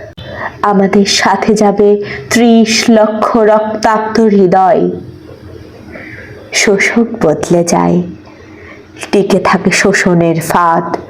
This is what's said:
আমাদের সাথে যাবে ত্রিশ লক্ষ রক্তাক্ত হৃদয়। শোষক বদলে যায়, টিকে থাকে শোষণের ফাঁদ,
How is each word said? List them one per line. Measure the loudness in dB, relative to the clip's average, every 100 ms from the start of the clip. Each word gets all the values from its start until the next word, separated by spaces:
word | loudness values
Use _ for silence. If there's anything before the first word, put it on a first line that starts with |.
| -18 -16 -14 -12 -12 -6
আমাদের | -2 2 2 2 2 0
সাথে | 0 0 0
যাবে | 2 2 2 2 2 -2 -10 -4
ত্রিশ | 2 4 4 4 0 2
লক্ষ | 2 2 0 -2 2 2
রক্তাক্ত | 2 0 -2 -2 0 -2 0 2 4
হৃদয়। | 4 4 2 2 0 -4 -12 -18 -20 -20 -20 -20 -20 -20 -20 -20 -18 -20 -20 -20 -8 -2
শোষক | 0 0 0 0 -2 -2
বদলে | -2 -2 0 0
যায়, | 0 0 0 0 -2 -10 -20 -20 -20 -20 -20 -20 -20 -18 -2
টিকে | 0 2 0
থাকে | 0 0 0 0
শোষণের | 0 0 2 2 2 -2 -2
ফাঁদ, | 0 2 0 -2 -8